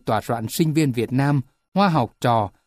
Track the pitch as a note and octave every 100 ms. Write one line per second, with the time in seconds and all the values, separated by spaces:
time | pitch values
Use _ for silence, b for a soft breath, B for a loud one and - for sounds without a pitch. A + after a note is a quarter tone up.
0 | - G#2+ - A#2 A2 - D#3+ D3+ D3 A#2+
1 | A2 B2+ C#3 C#3+ - _ _ F#3 G3+ D#3+
2 | A2+ - C3 A#2 G2+ -